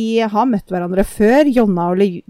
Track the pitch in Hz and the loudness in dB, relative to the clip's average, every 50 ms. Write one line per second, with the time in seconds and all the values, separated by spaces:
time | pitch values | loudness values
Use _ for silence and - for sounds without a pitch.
0 | 226 226 226 226 226 220 208 208 240 269 226 196 - - 185 180 175 175 185 190 | -2 -2 -2 -2 -2 0 0 0 0 0 0 -2 -4 -6 -6 -6 -4 -2 -2 -2
1 | 202 - - - 208 214 247 294 311 294 233 247 226 202 185 170 170 175 180 185 | -2 -2 0 0 2 4 4 4 4 2 2 2 2 2 0 0 -2 -2 0 0
2 | 202 196 175 170 - | 0 0 -2 -6 -14